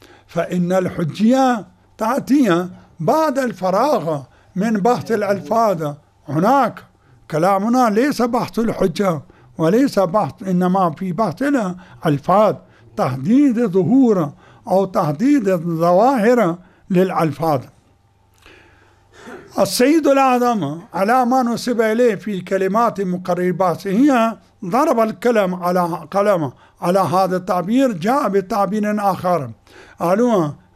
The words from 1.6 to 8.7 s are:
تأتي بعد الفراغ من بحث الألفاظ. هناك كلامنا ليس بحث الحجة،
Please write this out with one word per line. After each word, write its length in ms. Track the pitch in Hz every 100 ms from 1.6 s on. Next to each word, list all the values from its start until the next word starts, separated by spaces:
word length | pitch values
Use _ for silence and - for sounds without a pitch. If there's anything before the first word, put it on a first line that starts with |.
| - _ _ -
تأتي 720 | 220 254 165 277 240 170 180 180 - -
بعد 400 | 165 302 311 262
الفراغ 840 | 254 185 185 185 277 269 156 147 131 _ _ -
من 180 | 220
بحث 380 | 214 202 240 -
الألفاظ. 840 | 220 202 196 - 220 226 175 151 147 _ _ -
هناك 560 | 143 190 277 233 - - _ _ _ -
كلامنا 580 | 156 175 196 208 247 240
ليس 320 | 202 277 -
بحث 380 | 247 240 170 -
الحجة، 600 | 226